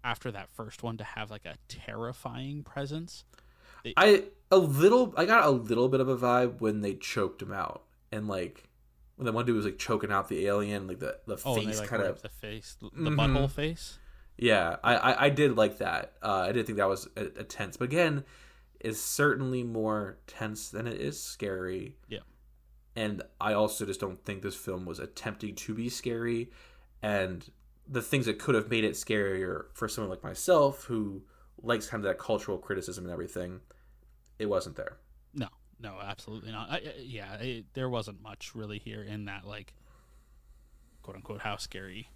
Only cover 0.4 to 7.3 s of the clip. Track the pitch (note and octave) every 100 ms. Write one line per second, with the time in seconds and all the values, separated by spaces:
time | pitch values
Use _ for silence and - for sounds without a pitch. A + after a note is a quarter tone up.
0.4 | F#2+ - A2 - A#2 A2+ G#2+ - G#2+ G#2+
1.4 | F2 D2 - - - A2 A#2 A#2+ - A#2+
2.4 | C3 D3 C#3+ - C#3+ D#3 E3+ - - -
3.4 | - _ - - - - G3 G3 - -
4.4 | _ F#3+ E3 C#3 F3+ A#3+ B3 - F3 A3+
5.4 | D3+ C3 G#2+ A#2 B2+ C3 C3 B2+ B2 B2
6.4 | B2 A#2 A2 G#2 G2+ F#2+ - - F#2+